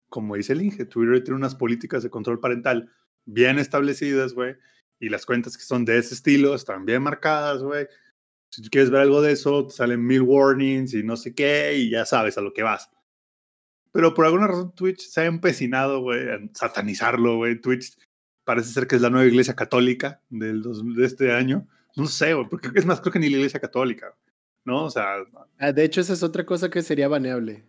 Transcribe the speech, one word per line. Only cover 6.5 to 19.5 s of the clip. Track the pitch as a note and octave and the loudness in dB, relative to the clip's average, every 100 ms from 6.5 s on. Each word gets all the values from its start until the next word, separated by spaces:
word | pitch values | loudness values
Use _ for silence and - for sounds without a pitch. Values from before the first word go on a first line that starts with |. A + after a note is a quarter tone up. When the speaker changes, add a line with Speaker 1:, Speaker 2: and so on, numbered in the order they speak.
Speaker 1:
están | C3+ - F#2+ | 0 -6 -8
bien | F#2+ B2 | -2 -2
marcadas, | C#3+ D3 D#3+ D3+ D3 C3+ | -2 -2 0 0 -2 -4
güey. | C3+ D3 C#3 _ _ _ _ _ _ | -4 -6 -8 _ _ _ _ _ _
Si | - | -20
tú | A2 | -2
quieres | C3+ C3 | 4 6
ver | C3+ | 6
algo | C#3 C#3+ | 6 6
de | D3 | 4
eso, | C#3 D3 C#3+ C#3 | 2 0 0 -2
te | |
salen | - A#2+ A#2+ A#2+ | -2 -2 0 2
mil | C3 | 4
warnings | B2+ C#3 C3+ C3 C3+ C3+ C3 | 6 6 6 4 0 -2 -2
y | A2 | -4
no | G#2+ A#2 | -4 -6
sé | B2+ | -8
qué, | A#2+ C#3+ D3 D3 C#3+ | -2 0 2 0 0
y | A#2 | 0
ya | A2+ A2 | -2 0
sabes | C3 G#2+ G#2 | 0 0 -2
a | |
lo | G2+ | -6
que | G#2 | -2
vas. | A2 G2+ - _ _ _ _ _ _ _ _ _ _ | -2 -2 -8 _ _ _ _ _ _ _ _ _ _
Pero | F3 E3 | 2 2
por | E3 D#3+ | 4 2
alguna | F3 G#3 | 4 2
razón | F3+ F3+ | -2 -6
Twitch | - F#3 F#3 | -4 -4 -4
se | - - | -6 -2
ha | E3 | -2
empecinado, | E3 F3 B2+ B2+ C3 C3+ C3+ | 0 -2 0 -2 0 0 -2
güey, | B2+ A#2+ B2+ | -2 -4 -4
en | A2 G#2 | -8 -10
satanizarlo, | - A#2 - G#2 G2 A2+ A#2 A#2 A2+ | -6 -6 -4 -6 -2 0 2 2 2
güey. | A#2 A#2 | -2 -2
Twitch | B2+ B2+ - _ _ _ _ _ | -2 -4 -4 _ _ _ _ _
parece | - A#2+ A#2 | -4 -2 -2
ser | A#2+ B2+ | -4 0
que | B2+ | 2
es | |
la | A#2+ | 4
nueva | B2+ B2+ | 6 6
iglesia | A#2+ B2 | 6 2